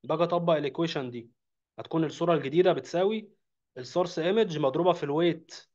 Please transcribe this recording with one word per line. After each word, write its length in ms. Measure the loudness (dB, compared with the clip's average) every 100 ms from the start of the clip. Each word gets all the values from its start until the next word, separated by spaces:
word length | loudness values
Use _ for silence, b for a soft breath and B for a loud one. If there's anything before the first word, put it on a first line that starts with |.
باجي 180 | -2 0
اطبق 300 | 2 2 2
الايكويشن 580 | 2 0 -2 -2 -2 -6
دي، 200 | -8 -14 _ _ _ _ -16
هتكون 260 | -4 -2
الصوره 300 | -2 -2 2
الجديده 380 | 2 2 4 4
بتساوي 580 | 2 -2 0 0 -2 -8 _ _ _ _ -16
السورس 400 | -6 -2 -2 -2
ايمج 400 | 0 2 0 0
مضروبه 340 | 0 2 2
في 120 | 2
الويت 640 | 0 0 0 0 -10 -20 -20